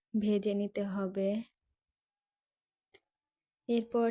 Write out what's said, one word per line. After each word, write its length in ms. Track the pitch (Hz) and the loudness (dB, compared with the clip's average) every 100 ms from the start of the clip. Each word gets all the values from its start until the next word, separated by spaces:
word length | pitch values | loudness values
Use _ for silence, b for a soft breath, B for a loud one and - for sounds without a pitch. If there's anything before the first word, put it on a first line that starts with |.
| _ | _
ভেজে 400 | 220 208 208 208 | -2 2 2 0
নিতে 300 | 202 202 208 202 | -2 -2 -2 -4
হবে। 440 | 196 190 196 190 214 233 _ _ _ _ _ _ _ _ _ _ _ _ _ _ _ _ _ _ _ _ _ - | -2 -2 0 0 0 -6 _ _ _ _ _ _ _ _ _ _ _ _ _ _ _ _ _ _ _ _ _ -2
এরপর 380 | 233 226 240 233 | -2 0 0 2